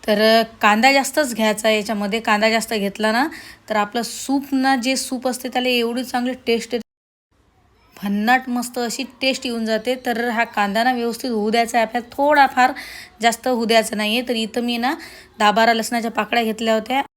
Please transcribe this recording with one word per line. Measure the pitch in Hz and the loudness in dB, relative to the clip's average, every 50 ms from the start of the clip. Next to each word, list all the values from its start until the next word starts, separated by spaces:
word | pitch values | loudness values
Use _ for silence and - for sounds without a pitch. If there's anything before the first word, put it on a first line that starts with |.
| - - | 0 0
तर | 208 202 214 220 220 226 226 220 - - | 2 4 4 4 4 4 2 0 -4 0
कांदा | - 214 208 220 226 269 277 | 2 4 4 6 4 4 4
जास्तच | 277 262 269 - 311 302 254 233 | 4 2 0 0 -2 -2 -2 -2
घ्यायचा | 202 220 214 214 208 - 226 | -2 0 0 0 0 2 2
आहे | 220 214 | 2 2
याच्यामध्ये. | 202 208 226 202 202 202 196 226 | 0 -4 -4 -4 -4 -4 -4 -4
कांदा | 220 - 214 208 208 226 | 0 0 0 2 2 2
जास्त | 220 226 220 - 233 | 2 0 -2 -2 -4
घेतला | 208 196 202 196 - 214 214 | -2 -2 -4 -4 -2 -2 0
ना, | 220 233 269 320 - - - - - _ _ - | 2 0 0 -2 -4 -12 -20 -20 -20 _ _ -4
तर | 214 | -2
आपलं | 214 202 202 - 240 | -2 -2 -2 -2 -6
सूप | 226 233 - - - - 269 285 277 - | -6 -6 -8 -12 -4 -2 -2 -2 -2 -2
ना, | 277 262 262 269 269 | -2 0 2 2 2
जे | 262 220 262 269 | 2 0 -2 -2
सूप | 262 - - 269 247 233 262 | -2 -4 -6 -8 -4 -4 -4
असते | 247 254 - 254 | -4 -4 -8 -4
त्याला | - 254 247 254 | -4 -2 0 2
एवढी | 247 240 233 233 240 247 254 | 2 2 0 0 -2 -4 -6
चांगली | 247 - 247 240 247 254 254 - - | -4 -4 -4 -2 -2 -4 -6 -2 -2
टेस्ट | 233 233 226 - - | -2 -2 -2 -4 -6
येते, | 240 226 _ _ _ _ _ _ _ _ _ _ _ _ _ _ _ _ _ _ _ _ _ _ - - | -6 -6 _ _ _ _ _ _ _ _ _ _ _ _ _ _ _ _ _ _ _ _ _ _ -10 -6
भन्नाट | 202 202 208 208 226 254 254 254 254 | -4 -2 -2 2 2 2 2 2 -2
मस्त | 240 247 240 240 - 254 | -4 -4 -4 -6 -6 -6
अशी | 240 233 226 - 269 247 - _ | -6 -4 -4 -6 -8 -10 -8 _
टेस्ट | - 262 262 262 - | -2 -2 -2 -2 -4
येऊन | 254 233 226 226 | -6 -4 -4 -2
जाते. | 220 220 214 220 247 254 254 254 | -2 -2 -2 0 -2 -4 -4 -2
तर | 254 233 233 233 247 | -4 -2 -2 -2 -2
हा | 233 226 233 | 0 0 -2
कांदा | 226 - - 208 202 196 220 233 | -2 0 -2 -2 0 2 2 2
ना | 254 254 | 2 0
व्यवस्थित | 240 233 233 226 233 - 262 | 0 -2 -4 -4 -4 -4 -4
होऊ | 233 214 202 220 | -2 0 0 0
द्यायचा | 220 233 233 233 - 240 | 2 2 0 2 2 0
आहे | 226 | 0
आपल्याला, | 220 - 240 233 - - | 0 -2 -6 -6 -6 -4
थोडाफार, | - 277 294 302 285 277 262 - 254 247 262 285 - - - - - - - _ _ | 0 2 4 6 6 6 4 6 4 4 4 2 -2 -12 -16 -16 -18 -20 -20 _ _
जास्त | 220 233 220 - - 254 | 0 0 0 0 -2 -2
होऊ | 254 226 233 | 0 0 0
द्यायचा | 214 226 226 214 220 - | 2 2 2 2 2 -4
नाही | 208 214 208 214 240 | -4 -2 -2 -2 -2
आहे. | 254 247 | -2 -2
तर | 247 | -4
इथं | 226 220 214 - 247 | -4 -4 -4 -4 -4
मी | 240 240 240 233 | -4 -2 -4 -2
ना | 233 254 320 339 - - - - - - _ - | -2 -2 -4 -4 -8 -18 -20 -20 -20 -20 _ 2
दहा | 214 214 | 2 4
बारा | 202 220 226 233 233 | 6 6 4 4 4
लसणाच्या | 226 220 - 247 240 220 233 | 2 0 -2 -4 -2 -4 -2
पाकळ्या | 220 - 214 208 - 240 233 | -4 -4 -4 0 0 0 0
घेतल्या | 220 214 220 233 220 220 | 0 -2 -2 0 0 0
होत्या | 220 214 220 254 269 277 - _ | 0 0 -2 -2 -2 -2 -4 _